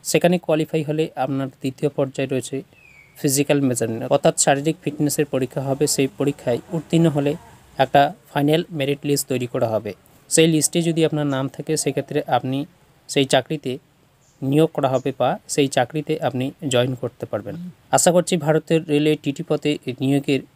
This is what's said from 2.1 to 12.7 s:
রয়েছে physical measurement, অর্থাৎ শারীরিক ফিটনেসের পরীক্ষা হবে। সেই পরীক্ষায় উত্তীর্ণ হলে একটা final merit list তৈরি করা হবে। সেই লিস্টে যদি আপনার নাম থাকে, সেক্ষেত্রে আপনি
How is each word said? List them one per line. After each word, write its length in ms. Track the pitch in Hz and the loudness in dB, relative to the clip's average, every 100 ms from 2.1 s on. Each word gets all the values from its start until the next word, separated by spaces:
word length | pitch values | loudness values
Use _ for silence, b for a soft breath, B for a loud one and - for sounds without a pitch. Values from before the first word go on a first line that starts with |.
| - 135 | -4 -4
রয়েছে 240 | 135 - 135 - _ _ - - - | -4 -4 -10 -10 _ _ -20 -20 -4
physical 400 | 151 135 143 143 139 | -2 0 2 2 2
measurement, 360 | 120 113 113 127 143 | 0 -4 -4 -2 2
অর্থাৎ 200 | 170 165 | 2 2
শারীরিক 320 | - 139 151 160 | 0 2 0 -4
ফিটনেসের 440 | - 147 151 139 147 | -6 -2 -2 0 -2
পরীক্ষা 280 | 131 127 - 135 | -2 -4 -4 -4
হবে। 160 | 135 147 - | -2 0 0
সেই 120 | 135 - | -2 0
পরীক্ষায় 400 | 135 139 - 120 - 175 | -4 -2 -4 -4 -4 -8
উত্তীর্ণ 300 | - 170 165 143 | 0 4 4 2
হলে 160 | 143 160 - - _ - | -2 -4 -10 -20 _ -2
একটা 180 | 131 143 147 196 _ | 4 6 4 0 _
final 300 | 160 143 160 175 160 | -2 2 2 -2 -4
merit 240 | 139 139 143 | -2 -2 -2
list 180 | 139 - | -2 -2
তৈরি 160 | 127 123 | -4 -2
করা 140 | 135 117 | -2 0
হবে। 180 | 110 107 92 _ _ _ | -2 -4 -12 _ _ _
সেই 180 | - 165 | 4 4
লিস্টে 260 | 156 147 170 170 | 4 2 0 0
যদি 140 | 160 156 | 2 2
আপনার 200 | 151 147 135 | 2 0 -2
নাম 100 | 135 - | -4 -6
থাকে, 180 | 151 156 | -4 -2
সেক্ষেত্রে 360 | 147 139 135 143 - 127 | -2 -4 -4 -4 0 -2
আপনি 200 | 131 135 156 | 0 -4 -6